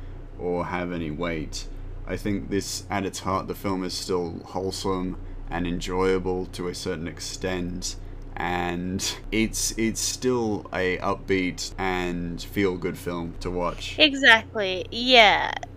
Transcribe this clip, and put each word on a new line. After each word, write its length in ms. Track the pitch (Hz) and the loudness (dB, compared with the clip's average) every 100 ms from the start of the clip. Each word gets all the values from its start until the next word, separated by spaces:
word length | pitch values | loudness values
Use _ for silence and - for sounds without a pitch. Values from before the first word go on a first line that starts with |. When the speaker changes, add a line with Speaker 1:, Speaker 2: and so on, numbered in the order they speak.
| - - - - | -10 -12 -12 -6
Speaker 1:
or 280 | 87 87 82 | -2 -2 0
have 260 | 90 90 | -2 -2
any 180 | 87 80 | -2 -4
weight, 560 | 76 87 82 67 - - - - - - | -2 -2 -2 -4 -6 -8 -8 -10 -8 -4
I 80 | 90 | -4
think 340 | 107 101 - | 0 -2 0
this, 340 | 98 - - - | 0 0 -4 -2
at 160 | 101 95 | -2 -2
its 140 | - | -2
heart, 300 | 95 95 76 | 0 0 0
the 60 | 90 | -4
film 280 | 104 95 | -2 -2
is 100 | 90 | -2
still 480 | 85 - 92 85 90 - | -4 0 0 0 -6 -6
wholesome 720 | 92 95 90 101 95 92 87 - - - | -4 -2 -2 0 0 -2 -4 -8 -8 -6
and 180 | 85 87 | -2 0
enjoyable 800 | 90 90 92 92 92 92 92 90 | -2 -2 2 4 4 2 0 -2
to 160 | 87 90 | -4 -4
a 60 | 85 | -4
certain 320 | 98 85 85 | -4 -2 -4
extent, 920 | 82 - - 92 92 87 90 87 - - - - - | -6 -8 -4 -2 -2 -2 -4 -6 -6 -10 -10 -10 -4
and 800 | 85 90 87 87 90 95 - - - | -2 0 0 -2 -2 -2 -2 -4 -2
it's, 460 | 107 110 - - - | 2 2 2 -2 0
it's 220 | 113 95 | 0 0
still 680 | - - 127 123 113 101 - | -2 0 2 2 2 0 -2
a 240 | 90 92 87 | 0 2 2
upbeat 720 | 98 98 - 95 90 80 - - | 0 -2 2 2 2 0 -6 -2
and 640 | 92 92 90 87 87 85 | 0 0 0 -2 -4 -6
feel-good 560 | - - 98 90 90 85 | -4 2 2 2 -2 -4
film 380 | - 87 85 85 | -4 -4 -4 -6
to 100 | 90 | -4
watch. 440 | 90 87 82 - - | -2 -2 -2 -4 2
Speaker 2:
Exactly, 840 | 302 277 269 226 220 220 196 185 - | 2 6 6 6 6 -2 -2 -2 -4
yeah. 600 | 220 247 254 208 160 - - - | -2 6 10 10 8 2 -4 -8